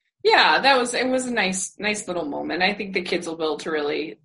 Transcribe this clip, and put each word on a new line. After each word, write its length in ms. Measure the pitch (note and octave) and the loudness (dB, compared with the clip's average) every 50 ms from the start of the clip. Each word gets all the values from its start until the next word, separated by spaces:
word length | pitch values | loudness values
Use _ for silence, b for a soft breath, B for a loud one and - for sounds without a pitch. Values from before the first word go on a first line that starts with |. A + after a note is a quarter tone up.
| _ _ _ _ - | _ _ _ _ 0
Yeah, 360 | G#4 A4+ D#4+ - E3+ D#3+ - | 4 6 6 6 6 4 4
that 180 | - C4 C#4 B3+ | 6 6 4 4
was, 160 | A#3+ B3 - | 4 0 0
it 140 | - B3 B3+ | -2 0 0
was 200 | B3+ C4 B3+ B3 | 0 0 -2 -2
a 60 | A#3+ | -2
nice, 420 | A3+ G3 F#3 F#3+ F#3+ - - - - | 0 0 0 0 -2 -6 -8 -8 -6
nice 280 | G3 G#3 G#3 G#3 - - | -4 -4 -4 -4 -4 -6
little 180 | F3+ F3 E3 | -6 -4 -4
moment. 360 | D3 C#3+ D3 D3 D3+ D#3 E3 F3+ | -4 -6 -6 -6 -4 -2 0 0
I 100 | F#3+ G#3 | 0 0
think 200 | G3 G#3+ G3 F#3+ | -2 -6 -4 -4
the 80 | F#3 | -4
kids 260 | F3+ - G3 F3 F3 E3+ | -2 -2 -2 -4 -4 -4
will 100 | D#3+ D#3+ | -6 -4
be 60 | D#3+ | -2
able 140 | D#3 D3+ D3 | -2 -2 -4
to 120 | - E3 | -6 -4
really, 480 | D#3+ D3+ D3 D3 D3+ D3 D3+ D#3+ - _ _ | -4 -2 -2 -2 -2 -4 -4 -6 -10 _ _